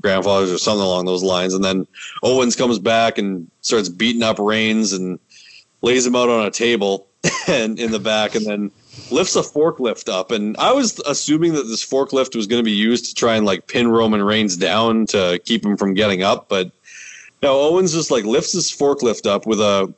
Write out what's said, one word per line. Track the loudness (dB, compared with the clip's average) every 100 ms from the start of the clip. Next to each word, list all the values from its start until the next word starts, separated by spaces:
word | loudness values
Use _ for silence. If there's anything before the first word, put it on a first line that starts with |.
grandfathers | 0 0 2 2 2
or | 0
something | 0 0 0
along | 0 0
those | 0
lines. | 0 0 0 0
And |
then | 0 -2 -4 -12 -16 -4
Owens | 0 2 2 0
comes | 0 0
back | 2 2 2 0
and | -4 -4 -10 _
starts | -2 0 -2
beating | -2 0 0
up | 0 0
Reigns | 0 0 0 0 0
and | -2 -6 -8 -12 -20 -20 -20 _ _
lays | 2 2 2
him | 2
out | 2
on | 2 0
a |
table | 0 0 2 0 -2 -6 _ -4
<laughs> | -2 -2
and | 0 -2 -4
in | -4
the | -2
back, | -2 0 0 -2
and | -4
then | -4 -6 -10 _ -20 -4
lifts | -2 0 -2
a |
forklift | -2 0 0 0 -4 -4 -4
up. | -4 -2
And | -2 -2 0
I | 2
was | 2 0 -4 -6
assuming | -4 0 2 2
that | 0
this | -2 -6 -2
forklift | 0 0 0 0 -2
was | 0
gonna | 0
be | 2
used | 2 2 0 -2
to | -2
try | 0 2
and, | 2
like, | 0 -2
pin | 0 2
Roman | 2 2 2
Reigns | 0 0 0 0
down | 0 2 2 0 0
to | 0 0 -2
keep | -2 -2 0
him | -2
from | 0 0
getting | 0 0
up. | 0 -2 -2
But | -4 -4 -10 -20 -20 -20 -20 -20 _
no, | 2 4
Owens | 4 4 2
just, | 0 0
like, | -2
lifts | 2 0 0
his | -2 -4
forklift | 0 0 2 0 0 0
up | 0 0
with | 0
a, | 2 2 0